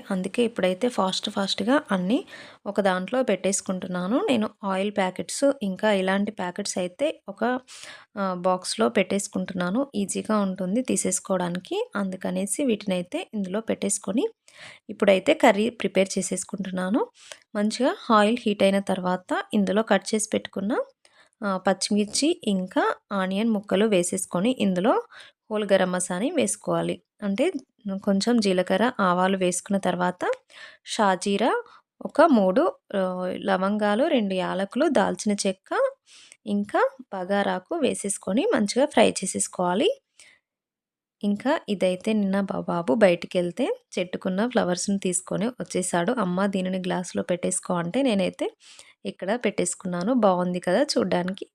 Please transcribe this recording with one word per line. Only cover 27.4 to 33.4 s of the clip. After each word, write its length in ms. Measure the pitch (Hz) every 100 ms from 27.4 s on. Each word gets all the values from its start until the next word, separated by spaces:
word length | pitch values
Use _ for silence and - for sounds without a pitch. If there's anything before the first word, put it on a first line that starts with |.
| 311 311 - _ 202 190
కొంచెం 320 | 208 196 214 240
జీలకర్ర, 440 | 202 185 185 190 214 -
ఆవాలు 360 | 190 175 185 190
వేసుకున్న 420 | 180 180 - 196
తర్వాత 440 | 185 180 180 180 381 508 _ - - - -
షాజీరా 640 | - 202 185 202 196 240 466 480 - _ -
ఒక 200 | - - 330
మూడు, 360 | 240 190 185 349 - -
ఆ, 60 | 202 185 180 180
లవంగాలు, 640 | -